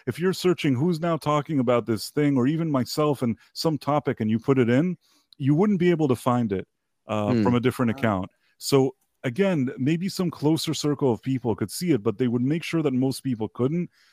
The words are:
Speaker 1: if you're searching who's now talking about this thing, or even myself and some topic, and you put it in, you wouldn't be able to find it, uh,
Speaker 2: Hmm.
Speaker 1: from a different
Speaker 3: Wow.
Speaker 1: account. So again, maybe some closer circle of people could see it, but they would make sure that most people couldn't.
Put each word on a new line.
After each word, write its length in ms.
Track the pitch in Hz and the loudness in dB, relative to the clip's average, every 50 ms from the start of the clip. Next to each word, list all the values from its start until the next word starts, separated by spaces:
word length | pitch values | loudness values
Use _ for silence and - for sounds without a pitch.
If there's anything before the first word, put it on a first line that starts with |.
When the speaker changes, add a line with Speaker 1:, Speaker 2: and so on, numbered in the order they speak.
| - | -6
Speaker 1:
if 120 | 131 - - | -6 -4 -2
you're 140 | 175 190 175 | 0 -2 -2
searching 420 | - - 180 170 - - 151 131 | 2 2 0 0 2 2 0 0
who's 240 | 117 151 180 170 151 | 2 0 0 0 0
now 160 | 170 170 165 | -2 -2 -2
talking 440 | 151 - 151 151 147 131 - 160 135 | -2 0 0 0 0 0 0 -2 0
about 260 | 123 120 123 120 107 | 2 4 2 2 2
this 240 | 117 113 98 - - | 0 -2 -4 -4 -6
thing, 260 | - 147 147 147 139 | -2 0 2 2 2
or 100 | 127 123 | 2 2
even 220 | 135 160 156 170 160 | 2 0 0 -2 0
myself 520 | 143 131 117 - - 151 151 151 139 - | 0 -2 -2 -2 -2 -2 0 0 0 0
and 160 | 131 117 104 - _ _ - | -2 -2 -2 -4 _ _ -10
some 240 | - - 165 156 | -4 -2 -2 -2
topic, 420 | 131 - 139 147 147 - 139 117 - | -2 -2 0 -2 0 0 -2 -4 -2
and 100 | 113 107 | 0 0
you 100 | 110 113 | 0 0
put 200 | - - 135 131 | 2 2 2 4
it 100 | 120 110 | 4 4
in, 280 | 123 135 170 185 175 - _ _ _ _ _ _ - | 4 2 2 0 -4 -8 _ _ _ _ _ _ -12
you 180 | - 143 135 151 | -4 0 2 2
wouldn't 240 | 151 208 214 202 165 | 4 4 2 2 2
be 100 | 175 180 | 4 2
able 180 | 175 156 156 131 | 2 2 2 0
to 60 | 123 | 0
find 340 | - - 127 123 123 117 104 98 | 0 0 0 2 2 0 0 -2
it, 140 | 90 - _ _ _ _ _ _ _ _ | -4 -6 _ _ _ _ _ _ _ _
uh, 260 | - 107 107 104 104 110 | -6 -2 -2 0 2 2
Speaker 2:
Hmm. 100 | 113 104 | 2 2
Speaker 1:
from 120 | 123 120 | 2 2
a 40 | 120 | 2
different 320 | 113 127 - - 127 113 | 2 0 0 0 0 0
Speaker 3:
Wow. 60 | 107 - | 0 0
Speaker 1:
account. 320 | - 113 101 92 92 - _ _ _ _ _ - | 0 0 0 0 -4 -8 _ _ _ _ _ -12
So 360 | - - 143 135 131 135 - _ _ _ _ _ - | -4 2 2 2 2 2 -2 _ _ _ _ _ -8
again, 440 | 135 120 175 196 196 180 147 127 131 - | -6 -2 0 0 0 2 0 -2 -4 -4
maybe 300 | 135 127 143 165 165 185 190 | -2 0 0 0 0 -2 -6
some 200 | - - 185 165 | -4 -4 -4 -4
closer 420 | - - 135 151 165 147 - 160 143 | -4 -2 0 0 0 0 -2 -4 -6
circle 380 | - - 147 143 - 143 131 | -4 -2 -2 -2 0 0 0
of 100 | 110 98 | 0 0
people 340 | - 131 135 120 - 120 101 | -2 -4 -4 -2 -2 -2 -2
could 160 | - 110 92 | -2 -4 -6
see 200 | - - 180 175 | -6 -6 0 0
it, 120 | 143 110 101 | 0 0 0
but 140 | 117 101 | -2 -2
they 100 | - 131 | 0 -2
would 140 | 123 117 120 | -2 0 0
make 220 | 123 135 156 175 - | 0 0 -2 -2 -4
sure 180 | - - 165 | -4 -4 -2
that 120 | 151 143 127 | -2 0 0
most 280 | 127 131 135 127 - - | 0 0 -2 -2 -4 -4
people 240 | 135 123 107 110 101 | -6 -4 -4 -6 -8
couldn't. 400 | _ - 120 135 160 175 170 - _ _ _ _ | _ -2 -2 -2 0 -2 -6 -6 _ _ _ _